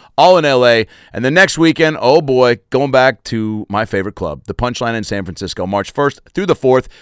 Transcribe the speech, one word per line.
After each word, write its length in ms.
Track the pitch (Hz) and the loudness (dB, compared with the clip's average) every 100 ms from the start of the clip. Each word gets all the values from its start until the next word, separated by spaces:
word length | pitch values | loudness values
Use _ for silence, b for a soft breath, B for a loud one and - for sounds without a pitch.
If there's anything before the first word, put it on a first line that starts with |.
| b - | b 2
all 180 | 170 185 | 4 4
in 80 | |
L 220 | 147 127 123 | 2 2 4
A. 200 | 117 107 b b | 2 0 b b
And 100 | - | -6
the 60 | 127 | 0
next 260 | 165 190 156 | 2 2 2
weekend, 400 | 165 147 156 156 | 0 2 0 0
oh 220 | 123 160 | 2 2
boy, 380 | 143 127 123 120 _ | 2 2 2 0 _
going 220 | 127 139 | -2 0
back 340 | 131 131 117 | 2 2 0
to 400 | - 113 110 107 - | -8 -6 -6 -8 -6
my 160 | 101 113 | -6 -4
favorite 300 | 98 95 - | -4 -6 -8
club, 280 | 85 76 | -10 -10
The 80 | - | -12
Punchline 420 | - 123 120 117 | -6 -6 -4 -6
in 80 | 113 | -6
San 220 | 104 101 | -6 -8
Francisco, 420 | 92 85 92 - 92 | -8 -10 -10 -8 -4
March 260 | 101 98 | -4 -4
first 280 | - 143 - _ | -2 -2 -4 _
through 100 | - | -6
the 100 | 190 | -2
fourth. 360 | 151 131 127 - b | 0 2 2 0 b